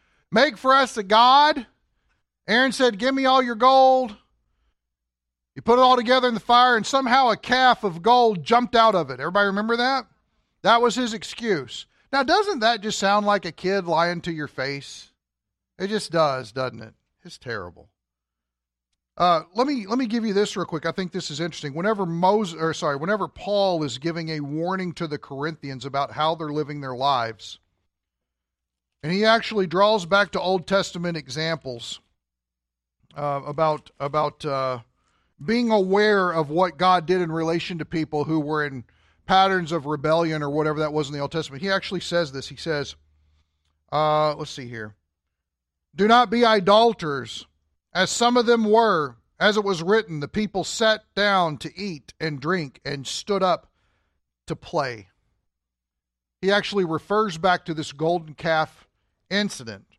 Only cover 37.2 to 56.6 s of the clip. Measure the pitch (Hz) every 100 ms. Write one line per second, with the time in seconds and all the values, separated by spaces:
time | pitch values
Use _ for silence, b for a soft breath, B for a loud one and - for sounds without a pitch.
37.2 | 175 160 160 170 - 175 151 165 151 151
38.2 | 147 160 147 151 147 135 - _ _ _
39.2 | - 190 190 185 160 165 139 151 156 165
40.2 | 165 156 143 147 156 151 151 151 139 147
41.2 | 143 160 151 135 196 196 - 180 - 170
42.2 | 156 135 - 139 170 147 139 - _ _
43.2 | _ _ _ _ _ _ _ 147 151 151
44.2 | 151 151 151 - 120 120 107 - _ _
45.2 | _ _ _ _ _ _ _ 147 208 233
46.2 | 233 233 233 220 185 208 233 214 156 139
47.2 | 113 - - _ _ _ _ 175 190 -
48.2 | 233 247 233 233 214 220 226 180 139 120
49.2 | _ - 196 214 196 175 165 220 214 156
50.2 | 143 208 214 190 160 - 220 214 - -
51.2 | 202 196 170 147 - - 202 160 - _
52.2 | 156 143 143 185 143 - 135 143 127 -
53.2 | - 196 185 160 _ _ _ _ _ _
54.2 | _ _ - 156 - 165 135 113 95 _
55.2 | _ _ _ _ _ _ _ _ _ _
56.2 | _ _ 185 202